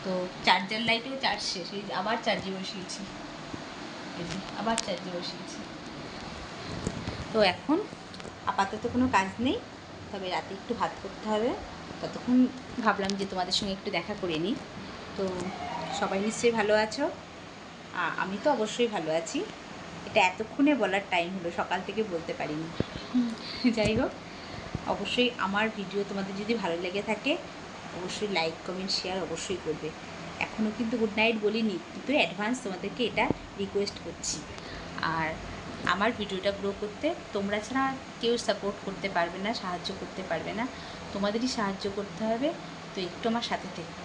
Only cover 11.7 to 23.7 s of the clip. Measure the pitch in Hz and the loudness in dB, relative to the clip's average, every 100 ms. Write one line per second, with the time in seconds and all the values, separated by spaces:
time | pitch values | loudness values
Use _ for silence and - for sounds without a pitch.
11.7 | - - - - - - 254 254 - - | -10 -10 -6 -6 -4 4 8 8 4 -8
12.7 | - 214 196 196 196 190 190 180 - 202 | 2 4 4 2 0 0 0 0 0 0
13.7 | 196 - 185 170 208 180 156 175 254 - | -2 0 -2 -2 -2 0 0 0 0 -4
14.7 | - - - - - 190 180 180 - - | -10 -10 -10 -10 -2 -2 0 -4 -4 -4
15.7 | - - - 196 190 208 220 240 226 208 | -4 -4 -2 0 2 0 4 4 6 6
16.7 | 214 220 220 302 - - - - - - | 6 6 2 0 -2 -12 -14 -14 -14 -14
17.7 | - - - 170 - 185 202 302 262 214 | -14 -8 -2 0 0 0 2 4 4 2
18.7 | - 240 202 156 160 165 277 427 - - | 2 2 2 2 0 0 -4 -4 -8 -12
19.7 | - - - - 220 240 - 220 - 277 | -12 -10 -10 2 6 6 4 -4 6 8
20.7 | 277 202 196 196 180 170 190 170 175 - | 8 6 4 4 2 2 0 -2 0 0
21.7 | 185 190 196 202 170 165 165 156 151 165 | 0 0 0 0 0 -2 -2 -2 -2 -4
22.7 | 175 - - - 247 233 - - - 254 | -2 -2 -2 0 2 2 0 -6 2 4